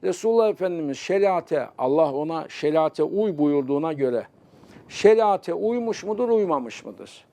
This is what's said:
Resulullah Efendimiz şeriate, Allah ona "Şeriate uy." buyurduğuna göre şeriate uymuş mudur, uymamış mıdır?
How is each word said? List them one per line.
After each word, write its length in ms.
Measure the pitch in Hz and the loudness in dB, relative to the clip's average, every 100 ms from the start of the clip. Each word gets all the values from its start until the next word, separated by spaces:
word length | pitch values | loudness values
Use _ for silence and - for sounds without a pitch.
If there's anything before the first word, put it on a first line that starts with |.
Resulullah 460 | 190 180 220 226 220 | -4 -2 0 2 2
Efendimiz 500 | 185 185 170 151 131 | 0 -4 -4 -6 -8
şeriate, 680 | - 190 196 185 - 151 127 - | -2 0 2 0 -2 -4 -4 -4
Allah 340 | 127 147 156 | 0 2 2
ona 360 | 135 151 165 - | 0 -6 -6 -8
"Şeriate 540 | - 151 156 156 - | -4 0 2 0 0
uy." 360 | 156 196 214 156 | -2 0 -2 2
buyurduğuna 540 | 147 143 131 143 160 | 2 2 0 -2 -2
göre 340 | 151 135 117 98 _ _ - - - - | -2 -2 -2 -6 _ _ -20 -20 -20 -18
şeriate 680 | - 202 220 220 190 - | 2 6 6 4 2 -2
uymuş 500 | 170 208 240 233 202 | -4 -2 -2 -4 -6
mudur, 240 | 190 208 247 | -6 -4 0
uymamış 560 | 226 196 151 120 - | 2 2 -2 -4 -12
mıdır? 400 | 113 104 101 - _ | -16 -18 -20 -20 _